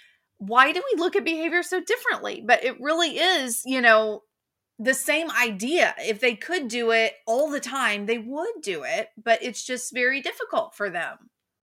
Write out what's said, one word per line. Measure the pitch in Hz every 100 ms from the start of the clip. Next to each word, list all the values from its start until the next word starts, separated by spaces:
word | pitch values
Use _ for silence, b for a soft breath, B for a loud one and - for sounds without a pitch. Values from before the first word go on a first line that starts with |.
| B B _ -
Why | 196 233 277
do | 339 539
we | 381
look | 339
at | 403
behavior | - 320 320 349
so | 349 370
differently? | 320 480 494 247 208 -
But | 214 247
it | 262 -
really | 269 330 311 262
is, | 349 349 254 233
you | 247 262
know, | 240 220 220 214 - _ _ _ _ -
the | 226
same | 269 - 302 320
idea. | 220 240 196 226 349 202 -
If | 160 208
they | 247 233
could | - 349 254
do | 240 233
it | 226 226 - -
all | 233 302
the | 285
time, | 247 269 233 208
they | 202 233
would | 220 277 403 427
do | 247 170
it, | 131 170 220 -
but | 220 226
it's | 247 220
just | - 254 -
very | 254 247 269
difficult | 294 440 480 269 -
for | - 202
them. | 165 151 - _ _ _ _